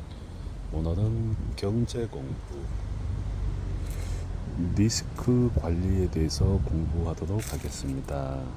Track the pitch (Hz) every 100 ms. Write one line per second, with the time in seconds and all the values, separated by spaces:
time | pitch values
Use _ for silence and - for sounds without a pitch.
0 | - - - - - - - 78 80 92
1 | 107 113 113 95 71 - 101 113 113 123
2 | 117 - 135 - - - - - - -
3 | - - - - - - - - - -
4 | - - - - - - 90 87 107 -
5 | - - - 123 123 - 85 85 95 95
6 | 90 78 78 - 95 95 - 80 78 85
7 | 82 80 82 101 107 71 69 - 67 67
8 | 65 69 67 67 65